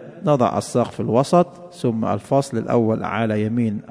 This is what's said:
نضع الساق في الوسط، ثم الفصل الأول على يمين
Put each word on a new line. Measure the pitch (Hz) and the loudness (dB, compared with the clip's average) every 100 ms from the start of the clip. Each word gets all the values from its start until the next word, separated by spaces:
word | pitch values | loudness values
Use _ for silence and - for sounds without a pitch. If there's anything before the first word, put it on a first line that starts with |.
| - - 156 | -4 -6 0
نضع | 139 110 104 | 2 2 0
الساق | - 123 104 | -2 -2 -2
في | - | -4
الوسط، | 113 113 143 175 175 - - | 0 0 4 2 2 -4 -20
ثم | - 120 110 101 | -4 -2 0 -2
الفصل | 98 - 139 - 113 | -2 0 0 0 -4
الأول | 120 120 110 117 | 0 2 2 0
على | 92 101 113 107 107 | -2 -2 0 0 0
يمين | 120 113 104 - | 0 0 -2 -8